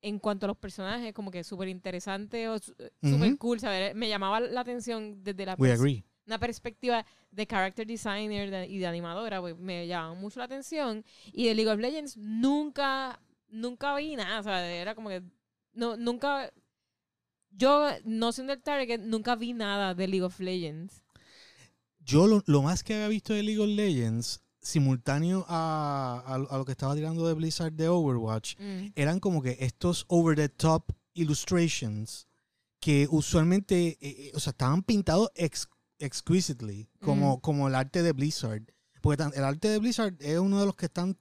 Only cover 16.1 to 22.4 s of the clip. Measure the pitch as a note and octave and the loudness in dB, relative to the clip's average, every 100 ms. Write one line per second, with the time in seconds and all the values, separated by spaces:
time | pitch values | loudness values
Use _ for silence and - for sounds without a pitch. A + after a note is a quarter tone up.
16.1 | A#3+ C#4 C#4 C4 _ _ _ _ _ _ | -2 0 -2 -4 _ _ _ _ _ _
17.1 | _ _ _ _ G3 B3+ D4 D4 - A3 | _ _ _ _ 2 6 6 4 0 -4
18.1 | A3 A3+ A#3 C4 C#4 - C#4+ B3+ A#3 G#3+ | 0 0 -2 -6 -6 -2 -2 0 -4 -2
19.1 | A3 G#3+ A#3+ A#3 A#3+ G#3 G3+ G3 F3+ F#3+ | -2 0 -2 -2 -4 -2 0 -2 0 0
20.1 | F#3+ F3+ F3+ F#3 F#3 E3 D#3 F#3 - _ | 0 0 -4 -6 -4 -4 -8 -12 -16 _
21.1 | _ _ - - _ - _ _ _ C3+ | _ _ -20 -20 _ -20 _ _ _ 2
22.1 | C#3 G3 G#3+ | 6 8 6